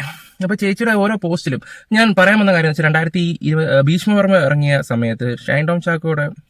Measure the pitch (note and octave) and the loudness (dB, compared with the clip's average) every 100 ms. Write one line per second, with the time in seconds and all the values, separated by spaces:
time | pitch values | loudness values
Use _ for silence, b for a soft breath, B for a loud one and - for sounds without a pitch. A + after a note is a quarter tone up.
0 | C#3+ B B B F#3 G3+ G3 G3 A3+ G#3+ | -6 B B B -4 -2 -2 -2 0 0
1 | G3+ G#3+ E3+ G#3 - B2+ B B B A3 | 0 -2 -4 -4 -4 -6 B B B 2
2 | A3+ F#3+ F#3 G#3+ G3+ F3 D#3+ D3+ D#3 D#3+ | 2 4 4 4 4 2 0 0 0 0
3 | E3 F3+ E3+ E3 - D#3 D#3+ C3+ C#3 F3 | -2 -2 -4 -2 -2 0 2 2 2 2
4 | G#3+ G#3 G3 F#3+ C#3 D3 D3 C#3+ D3 A#2 | 2 2 4 4 2 0 0 0 -2 -2
5 | A#2 A2+ B2 A#2+ - C3+ D#3 F3 E3 E3 | -2 -2 -6 -6 -2 -2 0 -2 -2 -4
6 | D#3+ D3+ D3 - - | -2 -4 -4 -8 -14